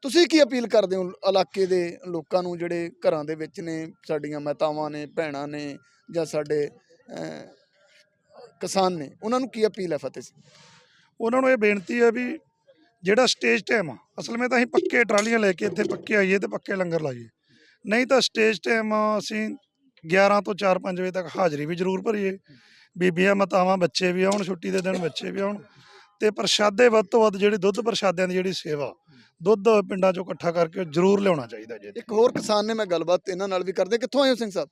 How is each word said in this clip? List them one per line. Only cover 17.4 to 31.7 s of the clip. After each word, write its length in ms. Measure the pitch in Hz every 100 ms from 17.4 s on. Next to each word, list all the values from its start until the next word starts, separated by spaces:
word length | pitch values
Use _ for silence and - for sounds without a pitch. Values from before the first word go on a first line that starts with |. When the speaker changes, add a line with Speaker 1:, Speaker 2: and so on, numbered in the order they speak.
| _ _ _ _ -
Speaker 2:
ਨਹੀਂ 200 | 220 254
ਤਾਂ 140 | 269
ਸਟੇਜ 380 | - - 220 208
ਟਾਈਮ 300 | - 233 214 214 214 214
ਅਸੀਂ 380 | 190 220 214 277 _ _ _ _ 160
ਗਿਆਰਾਂ 300 | 185 196 202
ਤੋਂ 120 | 202
ਚਾਰ 260 | 190 202 185
ਪੰਜ 220 | 196 180
ਵਜੇ 100 | 185
ਤੱਕ 180 | 180 170 165
ਹਾਜ਼ਰੀ 280 | 185 147 151
ਵੀ 100 | 170
ਜ਼ਰੂਰ 260 | 185 190
ਭਰੀਏ। 360 | 196 214 196 190 _ 135 _ _ _ -
ਬੀਬੀਆਂ, 380 | 180 165 185 202
ਮਾਤਾਵਾਂ, 420 | 196 196 185 190
ਬੱਚੇ 340 | 175 - 180
ਵੀ 120 | 180
ਆਉਣ, 200 | 185 208
ਛੁੱਟੀ 280 | 180 185 185
ਦੇ 100 | 190
ਦਿਨ 160 | 180 185
ਬੱਚੇ 340 | 165 - 190
ਵੀ 80 | 185
ਆਉਣ, 180 | 196 208 214 _ - - _ _
ਤੇ 120 | 214
ਪ੍ਰਸ਼ਾਦੇ 580 | 208 208 - 208 202 247
ਵੱਧ 160 | 220 202
ਤੋਂ 160 | 240
ਵੱਧ, 160 | 220 196
ਜਿਹੜੀ 200 | 202 208
ਦੁੱਧ 220 | 185 202
ਪ੍ਰਸ਼ਾਦਿਆਂ 480 | 226 202 202 170 185
ਦੀ 60 |
ਜਿਹੜੀ 200 | 185 185
ਸੇਵਾ, 420 | 170 165 151 131 - _ 131 - _
ਦੁੱਧ 200 | 170 214 196 220 185
ਪਿੰਡਾਂ 240 | 202 190
ਚੋਂ 120 | 180 185
ਇਕੱਠਾ 260 | 180 175
ਕਰਕੇ 280 | 170 165 175
ਉਹ 60 | 180
ਜ਼ਰੂਰ 340 | 147 185 202
ਲਿਆਉਣਾ 280 | 202 165 117
ਚਾਹੀਦਾ 300 | 113 110